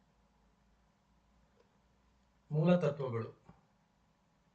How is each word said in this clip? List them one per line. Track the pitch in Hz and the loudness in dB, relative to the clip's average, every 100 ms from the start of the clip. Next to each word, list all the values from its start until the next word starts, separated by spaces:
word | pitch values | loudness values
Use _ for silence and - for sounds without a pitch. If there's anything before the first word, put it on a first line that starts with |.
| _ _ _ _ _ _ _ _ _ _ _ _ _ _ _ _ _ _ _ _ _ _ _ _ - | _ _ _ _ _ _ _ _ _ _ _ _ _ _ _ _ _ _ _ _ _ _ _ _ -6
ಮೂಲ | 151 175 175 | 0 4 4
ತತ್ವಗಳು, | 151 - 131 113 110 - - - _ _ _ _ _ _ _ _ _ | 2 -2 -4 -6 -8 -12 -20 -20 _ _ _ _ _ _ _ _ _